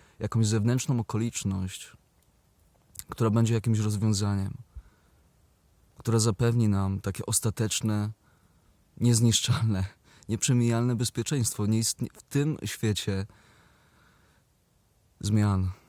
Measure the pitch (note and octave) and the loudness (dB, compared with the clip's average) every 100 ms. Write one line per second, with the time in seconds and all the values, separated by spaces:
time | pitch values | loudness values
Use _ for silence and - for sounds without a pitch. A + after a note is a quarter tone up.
0 | - - G#2 A2+ G#2+ A2 A2 B2+ - B2 | -20 -10 -4 0 2 2 2 0 0 -2
1 | A2 G#2+ A#2 - G2+ F#2+ F#2 - - - | -2 -4 -4 -4 -4 -2 -4 -8 -16 -20
2 | _ _ _ _ _ _ _ _ _ - | _ _ _ _ _ _ _ _ _ -18
3 | - - A2+ G#2+ A2+ A#2 A#2 G#2+ G#2+ G#2 | -16 -2 2 4 2 2 2 0 0 0
4 | A2 G2+ G#2 G2+ G2 - - - - _ | 0 0 0 -2 -4 -8 -16 -20 -20 _
5 | _ _ _ _ _ _ _ _ _ - | _ _ _ _ _ _ _ _ _ -10
6 | - A2+ A2 G2+ A#2+ A#2+ A2 G2 F#2+ G2 | 0 2 2 2 2 4 2 2 0 -2
7 | G2 - - A2 A2+ - A2 - A2 G#2+ | -4 -6 -4 -2 -2 -2 -2 -2 -2 -2
8 | G#2 - _ _ _ _ _ _ _ - | -4 -8 _ _ _ _ _ _ _ 0
9 | A#2+ A#2 A#2 G#2+ - - A2+ F#2+ F#2+ - | 2 4 4 2 2 0 0 0 -4 -8
10 | _ - - A2 - B2 A#2+ A2+ B2 A#2+ | _ -20 -8 -2 2 2 4 2 0 0
11 | A#2+ - A2 C#3+ A2 - G#2 A2 A2+ - | -2 -4 -2 -2 -2 0 0 2 0 -4
12 | A#2+ - - C#3 D3 D3 G2 - A2+ G#2 | -8 -10 -6 -2 -2 -2 -8 -4 -2 -2
13 | - F#2+ G2 - _ _ _ _ _ _ | -2 -4 -6 -12 _ _ _ _ _ _
14 | _ _ _ _ _ _ _ _ _ _ | _ _ _ _ _ _ _ _ _ _
15 | _ _ G2+ G#2+ G#2 F#2+ F#2 - | _ _ 0 2 2 2 -2 -6